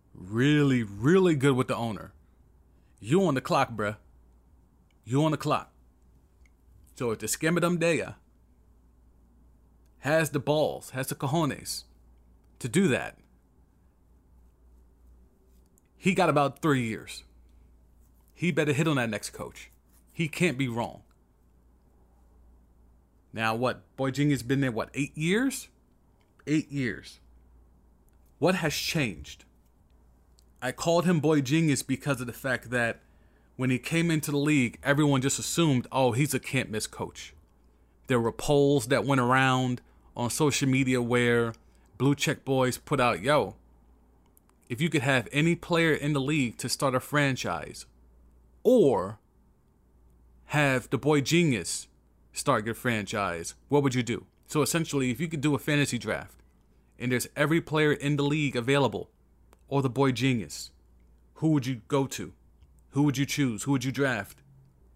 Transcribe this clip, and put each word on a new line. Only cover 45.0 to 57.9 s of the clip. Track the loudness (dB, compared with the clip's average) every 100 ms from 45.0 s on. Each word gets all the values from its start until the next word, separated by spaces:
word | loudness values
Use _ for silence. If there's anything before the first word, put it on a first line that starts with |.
have | 2 0 0
any | 0 2
player | 0 0 0 2
in | 2 0
the | -2
league | 0 0 -2 -4
to | -6
start | -2 0
a | 0
franchise | 0 0 0 0 -4 -6 -8 -14 -20 _ _ _ -20 _ _ _
or | 4 6 6 4 -2 -8 _ _ _ _ _ _ _ _ _ _ _ _ -4
have | 0 2 0 -2
the | -2
Boy | 2 2
Genius | 2 2 2 0 -4 -8 -10 _ _ _ _
start | -6 -2 0
your | -2
franchise, | -4 -2 -2 -2 -4 -4 -4 -10 -14 -2
what | 0
would | 2
you | -2
do?" | -2 -6 -8 _ -6
So | -2
essentially, | 0 0 -2 -2 -2
if | -2
you | -6
could | -2
do | -2
a | -2
fantasy | 0 0 0 -2
draft | -4 -6 -8 -20 _ _ _ _ _ -8
and | -2
there's | -2 -4 -2
every | 0 0
player | 0 0 2